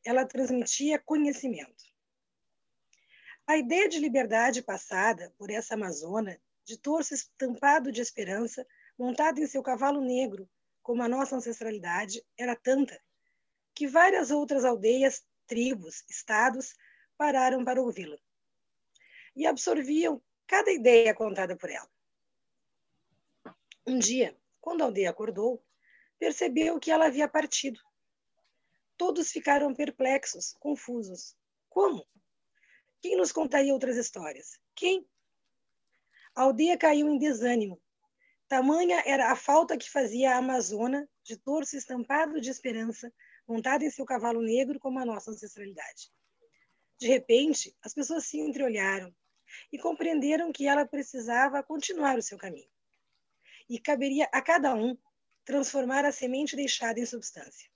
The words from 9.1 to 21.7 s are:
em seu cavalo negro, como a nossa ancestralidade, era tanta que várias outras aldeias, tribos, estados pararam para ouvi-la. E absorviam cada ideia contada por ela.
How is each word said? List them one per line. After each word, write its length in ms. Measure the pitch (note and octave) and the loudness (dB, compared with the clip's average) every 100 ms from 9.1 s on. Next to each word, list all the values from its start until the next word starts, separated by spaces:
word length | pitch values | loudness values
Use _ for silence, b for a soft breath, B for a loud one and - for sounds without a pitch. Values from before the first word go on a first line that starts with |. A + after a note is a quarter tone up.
| B3 D#4 C#4 | 0 0 0
em 80 | D4+ | -4
seu 160 | C#4 | -4
cavalo 380 | C4 A#3 C#4 C#4+ | -4 0 0 0
negro, 480 | B3+ B3 C4 G3 F#3+ _ _ _ | -2 -2 -2 -6 -16 _ _ _
como 180 | - A#3+ | -4 -2
a 60 | A#3 | 0
nossa 300 | B3+ C4+ C4 | -2 -2 -4
ancestralidade, 840 | A#3 A3+ A3+ G#3+ F3 F3 G#3 A3 _ - | -6 -8 -8 -8 -4 -4 -4 -10 _ -8
era 200 | B3 A#3 | -6 -2
tanta 440 | B3 C4+ C4+ - _ _ _ _ _ _ _ | 2 2 2 -4 _ _ _ _ _ _ _
que 140 | - C#4+ | -6 2
várias 440 | D4+ F#4 F#4+ B3 | 6 6 4 0
outras 340 | D4 D4 C#4 | 0 2 2
aldeias, 580 | B3 A3+ A3 B3+ C4+ C4 _ _ | 2 2 2 4 2 0 _ _
tribos, 580 | _ A#3 B3 A#3 D#3+ - - | _ -2 -2 -4 -8 -18 -16
estados 680 | - - G#3+ B3 B3 - - b b b _ | -16 -2 2 2 2 -10 -16 b b b _
pararam 460 | D4 C4+ B3+ B3+ | 0 4 2 2
para 180 | B3+ B3+ | 0 0
ouvi-la. 360 | B3 F#3 D#3+ D3 _ _ _ _ _ _ _ B B B B | -2 -4 -12 -14 _ _ _ _ _ _ _ B B B B
E 120 | C4 | -2
absorviam 760 | D#4+ C4+ - D#4 C4 D4+ E4 D4 _ _ | 0 0 0 0 2 2 2 -2 _ _
cada 240 | - F#4+ G#4+ | 0 2 4
ideia 460 | F4 A#3 A#3 A3+ | 4 8 8 8
contada 400 | G#3+ A3 F#3+ F#3 | 2 -4 -4 -6
por 140 | F3+ | -6
ela. 180 | E3+ | -10